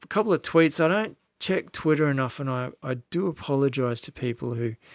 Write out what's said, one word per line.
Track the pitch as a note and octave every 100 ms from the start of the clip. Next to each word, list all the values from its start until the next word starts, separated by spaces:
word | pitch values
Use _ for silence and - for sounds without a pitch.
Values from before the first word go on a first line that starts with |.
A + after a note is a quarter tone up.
| -
couple | G3+ A3
of | E3+
tweets. | - E3 D#3+ -
I | D#3+
don't | G3 A3 - _ _
check | - F#3+ -
Twitter | - D#3+ D3+ D3+
enough, | C3+ B2+ -
and | C3+
I, | B2+ B2+ -
I | C#3 B2+ -
do | E3+ F#3+
apologize | D3+ - C#3 C#3 C3+ B2 A#2+
to | -
people | - B2+ A#2 B2
who | A#2 A#2 A2 _